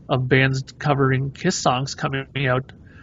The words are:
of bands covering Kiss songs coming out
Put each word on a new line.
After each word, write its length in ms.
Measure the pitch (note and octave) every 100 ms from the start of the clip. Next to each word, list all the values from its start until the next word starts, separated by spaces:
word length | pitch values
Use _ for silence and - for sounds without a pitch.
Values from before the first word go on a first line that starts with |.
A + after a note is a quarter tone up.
| -
of 220 | B2+ B2+
bands 340 | C3 C3+ C3 - -
covering 520 | D3+ C#3 C3+ C3 C#3
Kiss 260 | - E3+ -
songs 380 | D#3 B2+ C#3 -
coming 300 | D3 C3+ C3+ C3+ C3+
out 240 | B2+ C3 - - -